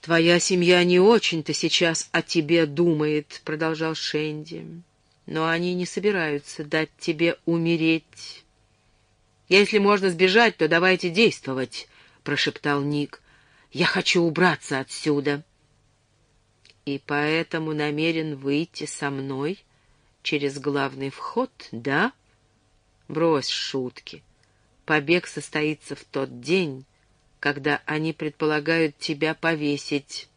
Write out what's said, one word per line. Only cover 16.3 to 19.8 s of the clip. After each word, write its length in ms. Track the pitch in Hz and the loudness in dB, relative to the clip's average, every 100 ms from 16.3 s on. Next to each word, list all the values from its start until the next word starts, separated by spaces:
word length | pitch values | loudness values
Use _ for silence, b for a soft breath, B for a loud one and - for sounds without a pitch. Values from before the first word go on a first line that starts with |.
| _ _ _ _ _ | _ _ _ _ _
"И 160 | - 139 | -8 -8
поэтому 680 | - 147 147 160 165 165 156 | -4 -2 0 0 -2 -4 -4
намерен 640 | 151 151 147 165 165 156 139 | -2 -2 0 0 0 -4 -6
выйти 480 | 139 143 170 - 151 | -2 -2 -2 -8 -12
со 240 | - 147 | -6 -6
мной 540 | 139 135 135 147 196 _ _ | -4 -6 -6 -6 -6 _ _